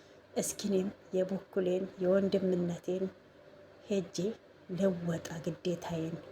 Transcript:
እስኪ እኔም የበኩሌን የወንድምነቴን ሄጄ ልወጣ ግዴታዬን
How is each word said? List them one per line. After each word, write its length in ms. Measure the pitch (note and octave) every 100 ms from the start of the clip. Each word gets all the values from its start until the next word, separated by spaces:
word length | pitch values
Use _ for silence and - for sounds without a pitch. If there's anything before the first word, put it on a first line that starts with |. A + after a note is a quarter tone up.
| - - -
እስኪ 260 | - - -
እኔም 220 | G3+ F#3+ G3 - -
የበኩሌን 760 | F#3 F#3 F#3+ - G3+ F3+ F#3 F#3+ -
የወንድምነቴን 1040 | F3+ G3 G3 F#3+ F#3+ F3+ F3 E3+ - F#3 F#3+ - - - - - - -
ሄጄ 320 | - G3 E3+ - G3 A3 - - -
ልወጣ 600 | F3 F#3+ F3 E3+ D#3+ - D#3+
ግዴታዬን 760 | F3+ D#3+ F3+ E3+ - E3 D#3+ E3+ -